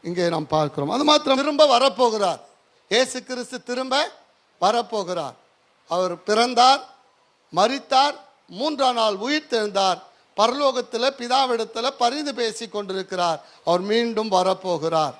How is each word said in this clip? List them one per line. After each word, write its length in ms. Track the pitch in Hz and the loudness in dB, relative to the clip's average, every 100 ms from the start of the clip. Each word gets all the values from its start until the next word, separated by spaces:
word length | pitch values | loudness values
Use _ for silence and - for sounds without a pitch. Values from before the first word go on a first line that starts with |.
இங்கே 260 | 180 175 175 | -8 -2 -2
நாம் 180 | 165 151 | -2 -2
பார்க்கிறோம். 420 | 156 151 - 143 | 0 0 -4 -4
அது 140 | 240 | 0
மாத்திரம், 340 | 294 302 302 269 | 2 2 4 0
திரும்ப 420 | 277 294 302 240 | 0 4 6 6
வரப்போகிறார். 600 | 269 196 247 214 190 147 - _ _ _ _ | 2 2 0 2 -2 -4 -10 _ _ _ _
இயேசு 340 | 214 254 254 | 0 0 -4
கிறிஸ்து 400 | - 254 240 247 | -10 -10 -10 -12
திரும்ப 480 | - 247 262 262 339 - _ _ _ _ | -8 -6 -2 -2 -2 -8 _ _ _ _
வரப்போகிறார். 720 | 185 233 233 220 175 175 143 113 _ _ _ _ _ | 0 0 -2 -6 -4 -6 -8 -12 _ _ _ _ _
அவர் 360 | 170 185 170 | -2 -2 -4
பிறந்தார், 720 | - 214 240 240 247 277 - _ _ _ _ _ _ 165 | -2 0 2 4 6 4 0 _ _ _ _ _ _ 0
மரித்தார், 720 | 214 269 - 262 294 285 - _ _ | 0 0 0 2 2 -2 -18 _ _
மூன்றாம் 480 | - 294 302 262 240 | -6 -6 0 0 2
நாள் 200 | 220 196 | -2 -2
உயிர்த்தெழுந்தார், 880 | 233 302 302 233 208 196 190 180 - _ _ - | -2 -4 -2 -2 -2 0 0 0 -8 _ _ 2
பரலோகத்துல 720 | 220 262 285 254 233 226 254 | 2 2 0 0 -6 -2 -2
பிதாவிடத்துல 800 | 269 240 254 269 233 220 226 247 277 | -2 -2 0 2 0 -4 -4 -6 0
பரிந்து 380 | 240 285 294 254 | -2 0 -8 -4
பேசி 320 | 226 220 226 | -6 -6 -10
கொண்டிருக்கிறார். 760 | 208 202 190 190 185 175 156 - - - | -10 -8 -8 -6 -2 -2 -2 -8 -10 -2
அவர் 140 | 175 | 0
மீண்டும் 520 | 196 226 233 220 220 | 2 0 0 -4 0
வரப்போகிறார். 840 | 190 185 185 185 170 160 160 151 - | 0 2 -2 -4 -4 0 0 -2 -6